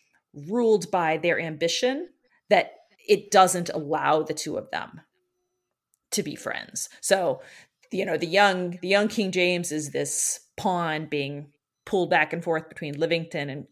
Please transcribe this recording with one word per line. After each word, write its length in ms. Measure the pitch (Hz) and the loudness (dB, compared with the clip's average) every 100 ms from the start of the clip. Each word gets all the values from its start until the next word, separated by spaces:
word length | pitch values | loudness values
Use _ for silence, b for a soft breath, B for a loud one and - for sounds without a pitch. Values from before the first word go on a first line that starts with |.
| b b _ 147 147 | b b _ -18 -4
ruled 440 | 233 233 214 165 | 2 4 4 2
by 260 | 185 160 160 | 0 2 2
their 220 | 170 127 | 2 0
ambition 680 | 165 151 165 - 247 277 359 _ _ _ - | -2 -2 -2 0 0 -2 -6 _ _ _ 2
that 240 | 202 - - _ _ - | 2 2 -6 _ _ 0
it 240 | 202 - | 0 4
doesn't 380 | 202 185 180 170 | 6 6 4 -4
allow 520 | - 147 156 143 156 | -6 -4 -2 2 2
the 120 | 151 151 | 0 -6
two 220 | 160 - | -6 -8
of 120 | - | -6
them 320 | - - 147 - _ _ _ _ _ _ _ _ _ _ | -8 -10 -16 -20 _ _ _ _ _ _ _ _ _ _
to 100 | - | -6
be 140 | 151 - | -6 -8
friends. 540 | - - - - - b | -8 -8 -10 -12 -12 b
So, 400 | - 190 170 123 B B B _ _ | 0 2 2 -2 B B B _ _
you 140 | 180 185 | -4 -2
know, 120 | 156 | -2
the 100 | 165 | 0
young, 500 | 185 202 185 180 175 | 4 4 4 -4 -6
the 60 | 180 | 0
young 200 | 202 214 | 2 2
King 240 | 233 196 | 0 -2
James 400 | 185 180 175 175 | 2 2 0 -2
is 180 | 151 147 | -6 -6
this 500 | 139 143 - - - _ - | -4 -4 -2 -4 -4 _ -6
pawn 500 | 202 180 165 156 151 | -2 0 -2 -4 -4
being 400 | 147 139 143 147 _ _ _ - | -4 -4 -8 -14 _ _ _ -4
pulled 260 | 196 165 | -2 2
back 220 | 175 151 | 2 2
and 100 | 175 | -2
forth 260 | 170 160 - | -2 -2 -4
between 300 | - 151 143 | -12 -8 -2
Livingston 500 | 165 165 165 160 139 | 0 0 -2 -6 -6
and, 160 | 139 - | -8 -10